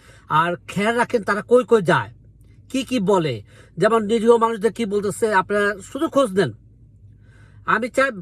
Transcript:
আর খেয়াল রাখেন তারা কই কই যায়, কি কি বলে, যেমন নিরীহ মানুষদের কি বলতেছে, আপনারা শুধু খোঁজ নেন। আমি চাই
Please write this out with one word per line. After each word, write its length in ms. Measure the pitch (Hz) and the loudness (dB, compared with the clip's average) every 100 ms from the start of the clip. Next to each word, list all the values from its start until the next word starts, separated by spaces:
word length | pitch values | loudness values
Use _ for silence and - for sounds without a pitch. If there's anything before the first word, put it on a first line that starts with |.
| - - - | -12 -18 -2
আর 260 | 151 170 175 - | 0 0 -4 -8
খেয়াল 280 | 180 208 | -4 0
রাখেন 280 | 240 226 240 | 0 0 -2
তারা 180 | 196 208 | -2 -4
কই 220 | - 247 | 2 2
কই 180 | - 226 | 4 2
যায়, 320 | 170 143 101 - - - - - - | 4 0 -2 -14 -20 -20 -20 -20 -8
কি 140 | 262 | -6
কি 160 | 240 254 | -4 -4
বলে, 440 | 185 190 156 110 - - - - | 0 0 0 -6 -12 -20 -12 -2
যেমন 280 | 208 226 | 2 2
নিরীহ 320 | 202 226 226 233 | 0 0 4 4
মানুষদের 360 | 226 226 214 | 2 -2 -4
কি 120 | 208 | -4
বলতেছে, 480 | 220 202 202 - 220 | -4 -4 -4 -4 0
আপনারা 420 | 196 180 208 202 196 | 0 0 -2 -2 -4
শুধু 240 | - 269 320 | -10 -6 -2
খোঁজ 320 | 277 254 185 | 0 0 0
নেন। 120 | 151 - - _ - - - - - - - - | -2 -4 -20 _ -20 -20 -20 -20 -20 -20 -20 -12
আমি 240 | - 202 233 | -4 -2 -2
চাই 200 | - 269 202 | -2 -2 -4